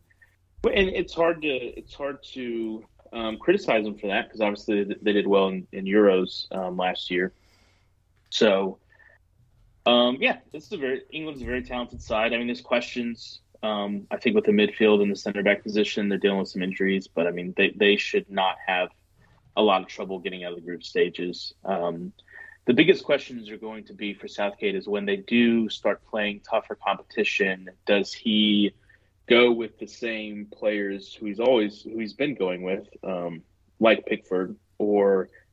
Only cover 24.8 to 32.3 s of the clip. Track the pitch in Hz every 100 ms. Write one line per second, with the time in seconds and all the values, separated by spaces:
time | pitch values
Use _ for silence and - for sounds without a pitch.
24.8 | 101 101 101 98 - 117 117 117 110 -
25.8 | 107 95 _ 110 104 101 - 110 - 107
26.8 | 101 95 - - 104 - 98 92 92 -
27.8 | - 101 95 - 117 107 107 104 101 -
28.8 | _ _ _ _ - 120 120 117 110 -
29.8 | 104 - 117 110 107 104 104 - 107 104
30.8 | 98 98 - - 107 101 123 123 107 -
31.8 | - 110 107 98 147